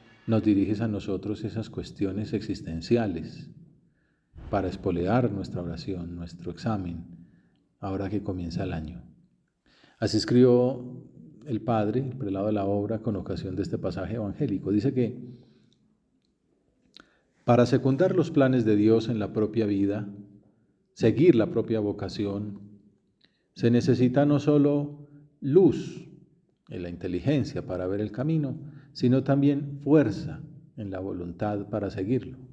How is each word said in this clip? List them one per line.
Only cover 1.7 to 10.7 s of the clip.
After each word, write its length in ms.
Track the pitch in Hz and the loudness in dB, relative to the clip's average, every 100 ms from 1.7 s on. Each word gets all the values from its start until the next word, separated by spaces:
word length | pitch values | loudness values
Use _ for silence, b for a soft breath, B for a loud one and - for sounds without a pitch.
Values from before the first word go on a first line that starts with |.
cuestiones 640 | - - - 98 98 107 | -10 -10 -4 -4 -2 -4
existenciales 1160 | 107 - 92 - 82 - 117 107 85 - - - - - _ _ _ _ _ _ - - | -4 -6 -8 -8 -8 0 2 2 -4 -8 -12 -16 -20 -20 _ _ _ _ _ _ -18 -6
para 160 | 101 92 | -4 -4
espolear 640 | 92 98 85 90 120 120 | -4 -4 -2 0 2 0
nuestra 320 | 98 92 92 | -2 -8 -8
oración, 540 | 87 87 - 90 85 85 | -8 -8 -8 -8 -8 -10
nuestro 340 | 85 - 90 | -12 -12 -12
examen, 540 | 82 117 104 90 85 - B B B B B _ _ | -8 -4 -4 -6 -10 -12 B B B B B _ _
ahora 300 | 101 95 98 | -6 -4 -4
que 160 | 101 | -4
comienza 400 | - 92 85 87 | -6 -6 -6 -4
el 80 | 95 | -4
año. 320 | 82 78 - - - _ _ _ _ _ b b b | -6 -8 -12 -18 -20 _ _ _ _ _ b b b
Así 200 | 107 107 | -2 0
escribió 840 | - 123 127 123 123 | 4 6 8 6 4